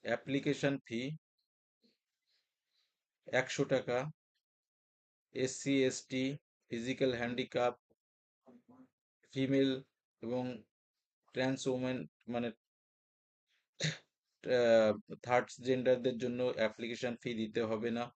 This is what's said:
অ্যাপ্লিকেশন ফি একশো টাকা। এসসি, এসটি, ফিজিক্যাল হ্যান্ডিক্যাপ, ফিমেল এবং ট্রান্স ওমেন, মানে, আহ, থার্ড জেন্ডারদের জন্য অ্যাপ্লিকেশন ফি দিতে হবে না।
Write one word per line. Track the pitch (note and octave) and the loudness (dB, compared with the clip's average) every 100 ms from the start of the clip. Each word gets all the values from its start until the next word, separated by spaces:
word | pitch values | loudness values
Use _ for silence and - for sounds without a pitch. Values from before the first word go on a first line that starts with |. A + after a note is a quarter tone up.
অ্যাপ্লিকেশন | G#2 A#2+ - C#3 C#3+ C3+ C#3+ C#3 | -2 -4 -2 -2 0 0 0 -2
ফি | - A#2 C3 D#3 _ _ _ _ _ _ _ _ _ _ _ _ _ _ _ _ _ _ _ _ - | -4 -6 -4 -8 _ _ _ _ _ _ _ _ _ _ _ _ _ _ _ _ _ _ _ _ 0
একশো | B2 B2 - | 0 0 -2
টাকা। | C#3 C3 A2+ B2 D3+ - _ _ _ _ _ _ _ _ _ _ _ | 0 0 0 -2 -2 -10 _ _ _ _ _ _ _ _ _ _ _
এসসি, | A#2+ B2+ - C#3 C#3 | -4 -4 -2 0 4
এসটি, | C3 C3 - C3 C3 C#3+ _ _ _ | 4 0 -6 -4 -2 -4 _ _ _
ফিজিক্যাল | A#2 A#2 B2+ C3+ | -6 -4 0 0
হ্যান্ডিক্যাপ, | A#2+ A#2+ B2 B2+ B2 B2 B2 _ _ _ _ _ _ - B3 _ - - _ _ _ _ | 0 -2 -4 -2 0 0 -2 _ _ _ _ _ _ -20 -20 _ -20 -20 _ _ _ _
ফিমেল | C3+ C3+ C#3 C3+ C3 - _ _ _ | -4 0 2 2 0 -8 _ _ _
এবং | A2+ B2 B2+ A#2+ - _ _ _ _ _ _ | -6 -4 -4 -8 -16 _ _ _ _ _ _
ট্রান্স | - B2+ C3+ C3+ | -2 0 0 -2
ওমেন, | B2+ B2+ B2+ D#2 _ - | -2 -2 -4 -8 _ -6
মানে, | A#2+ A#2+ A2 _ _ _ _ _ _ _ _ _ _ _ _ D#3 - _ _ _ _ | -4 -4 -6 _ _ _ _ _ _ _ _ _ _ _ _ -6 -6 _ _ _ _
আহ, | - B2 A#2 A2+ A2 G#2 - - | 0 4 6 8 6 2 -4 -14
থার্ড | - B2 A#2+ - | 2 2 2 -6
জেন্ডারদের | B2 B2+ B2 B2 B2+ A#2 | 0 2 4 4 4 0
জন্য | B2 B2 | -2 0
অ্যাপ্লিকেশন | B2+ B2 A2 G#2+ A2+ A#2 B2 A#2 | -2 0 -2 -2 -8 -4 -4 -4
ফি | B2+ | -6
দিতে | A2+ A2 G#2+ | -4 -2 -2
হবে | A2 A2 A#2 | 0 0 -2
না। | A#2 A#2+ | -2 -6